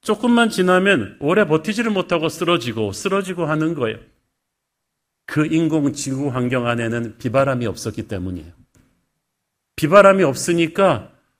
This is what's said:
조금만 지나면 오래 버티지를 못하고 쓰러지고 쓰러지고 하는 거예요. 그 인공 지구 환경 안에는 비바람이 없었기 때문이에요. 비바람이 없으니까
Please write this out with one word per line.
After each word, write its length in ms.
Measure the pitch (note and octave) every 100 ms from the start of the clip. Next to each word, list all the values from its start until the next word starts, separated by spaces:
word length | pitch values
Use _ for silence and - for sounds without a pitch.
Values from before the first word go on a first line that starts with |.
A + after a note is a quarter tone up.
조금만 480 | - G#3 A#3+ A#3 A#3
지나면 680 | F#3+ F3+ F#3 G3 E3 F#2 -
오래 240 | C#3+ G3+ E3+
버티지를 440 | D#3 F3+ G#3+ A#3
못하고 380 | G3 F3+ F3 D#3
쓰러지고 640 | - E3+ E3+ A#2+ A2 G#2
쓰러지고 540 | G2 G3 G3 F#3 F3 D3+
하는 280 | D#3 D#3
거예요. 240 | D#3 A2+ G#2+ - _ _ _ _ _ _ _ _ _ _ _ -
그 200 | D3 D3+
인공 460 | D#3+ D#3+ D#3 C#3+
지구 380 | - C3+ C3+ C#3+
환경 360 | B2 B2 B2+ A#2+
안에는 520 | A#2 A#2 A#2 A#2 -
비바람이 480 | B2 C3 C3+ B2+ A2+
없었기 420 | F2+ A2+ A2+ G#2+
때문이에요. 420 | F#2+ F#2 F2 D#2+ - _ _ _ _ _ _ _ _ _ _ _ -
비바람이 460 | D3+ G3+ G3 F#3+
없으니까 880 | D#3 C3 - E3+ D#3+ F#3 F#3+ A#2+ - _ _